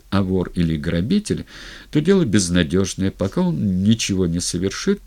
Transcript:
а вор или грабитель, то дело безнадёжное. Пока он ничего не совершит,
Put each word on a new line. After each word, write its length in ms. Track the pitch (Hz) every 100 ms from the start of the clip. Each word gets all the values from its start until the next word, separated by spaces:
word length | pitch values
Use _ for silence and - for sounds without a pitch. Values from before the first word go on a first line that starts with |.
| -
а 120 | 98
вор 280 | 92 92 87
или 220 | - 82 78
грабитель, 680 | 76 85 104 208 208 78 - - - - -
то 100 | 147
дело 240 | 156 196
безнадёжное. 840 | 143 101 87 87 78 90 95 - 95
Пока 320 | - 98 -
он 400 | 180 156 107 92
ничего 420 | 101 113 - 92 90
не 140 | 85
совершит, 600 | - 87 95 - - 202